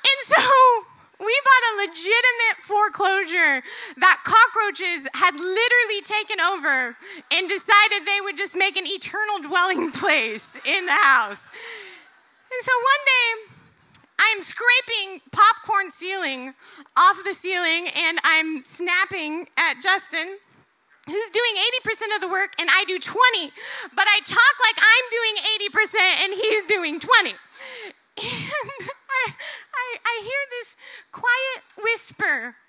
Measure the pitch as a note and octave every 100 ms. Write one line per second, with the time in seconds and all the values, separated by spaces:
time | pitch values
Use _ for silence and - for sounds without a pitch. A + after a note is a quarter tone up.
0 | B4 C#5 B4+ D#5+ B4+ C5+ C5 A#4 - _
1 | _ _ G4+ C5 C#5 C5 A#4 G#4 G4+ E4
2 | F4 A#4 B4 A#4 A4+ G#4+ - G#4 G#4 -
3 | G4 F#4+ F4 F4 D#4 C4+ - - - C4+
4 | F4+ - - A4 B4 A4 G#4 D4 F4+ E4+
5 | C4+ - - D4 F4+ F#4+ A#4+ B4 A4+ G4+
6 | G4+ G#4+ G#4 G#4 F4 F#4+ C#4+ C4+ B3 A#3+
7 | F#4+ F4+ _ E4 F#4 G4 - G4+ G#4+ G4+
8 | G4+ G4+ G4 D4 G4 F4+ F#4+ F#4+ F#4 G4
9 | - G4 G#4+ G4+ C#4+ F4+ F4+ F4+ E4+ C4
10 | E4+ D4+ A3+ G#3+ - C4+ C4 F#4+ F4+ C#4+
11 | D4+ C4 G#3+ G3+ - - A#4 A4 F#4+ F#4
12 | _ _ _ _ _ B4+ B4 B4 B4+ C#5+
13 | C#5 B4+ A#4 A4+ G#4 - _ _ _ -
14 | _ - A4 G#4+ E4+ - A#4+ C5 B4+ A4+
15 | G4 F4+ _ - G#4 A4 - G4+ F#4+ -
16 | F4+ G4 D#4 C4 B3+ - - - C#4+ -
17 | F4+ F#4 G4 F#4 F4+ F#4 E4+ E4 F4 C#4+
18 | E4 E4+ E4 D#4+ D#4+ D#4 - - F4 F4+
19 | F#4+ F#4+ D4+ D#4 F4 - E4 C4 F#4 F#4+
20 | - E4 E4+ G4 _ _ _ _ _ _
21 | - F#4 A4 G#4 A#4+ G4+ A4+ B4+ A4 A4
22 | A4 G#4 F#4 F#4 G4 - E4 F#4 G4 F#4
23 | - G#4+ B4+ A4 D4 - - - G4+ -
24 | G4+ G#4 - G#4 C5 C#5+ A4+ - G#4 A#4+
25 | B4 A#4 A4+ G#4 G4 G#4+ G4+ G4+ G#4+ G#4+
26 | F#4 C#4+ F#4+ G4 A4 A4 F4 G4+ E4 D#4
27 | - A#4+ F4+ G3 _ - C5 B4 G#4 -
28 | _ - G#4 B4 - D5 B4+ C5+ - C#5
29 | - C5+ A#4+ - - - - C#5 B4 -
30 | A#4 A#4 G#4 C#5 C5+ B4 A4+ - - -
31 | _ - B4 B4 C5 B4+ _ - G#4+ A4+
32 | - - G4 C#4 A#3+ -